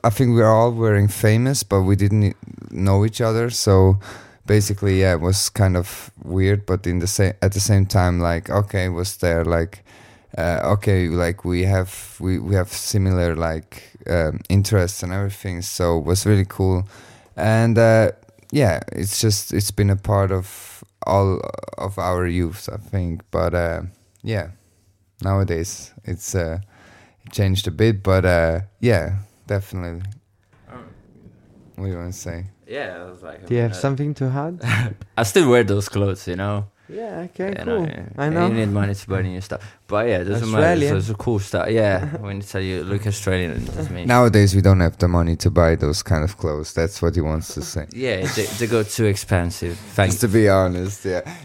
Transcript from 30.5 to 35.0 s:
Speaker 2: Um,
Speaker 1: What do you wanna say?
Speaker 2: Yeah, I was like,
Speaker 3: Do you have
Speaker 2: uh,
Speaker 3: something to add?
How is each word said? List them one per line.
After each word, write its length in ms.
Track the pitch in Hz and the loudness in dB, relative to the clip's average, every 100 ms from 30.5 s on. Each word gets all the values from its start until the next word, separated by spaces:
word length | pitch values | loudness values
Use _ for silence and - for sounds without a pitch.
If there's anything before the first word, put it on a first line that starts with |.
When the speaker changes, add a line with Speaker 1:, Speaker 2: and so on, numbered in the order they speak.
| _ - | _ -20
Speaker 2:
Um, 140 | 123 - - _ _ - - _ _ _ - | -20 -20 -20 _ _ -20 -20 _ _ _ -10
Speaker 1:
What 100 | 98 | -8
do 40 | |
you 60 | 87 | -8
wanna 140 | 87 | -10
say? 340 | 92 87 85 95 - - | -12 -12 -12 -12 -18 -14
Speaker 2:
Yeah, 300 | 131 104 87 90 | -12 -10 -12 -16
I 40 | |
was 120 | 90 | -18
like, 240 | 82 78 92 | -18 -18 -4
Speaker 3:
Do 80 | |
you 60 | 120 | -2
have 100 | 117 | -2
Speaker 2:
uh, 20 | |
Speaker 3:
something 400 | 107 139 135 147 | -2 -4 -2 -6
to 100 | 147 131 | -4 -4
add? 680 | 139 156 175 117 110 117 104 | -4 -6 -8 -2 -2 -2 -6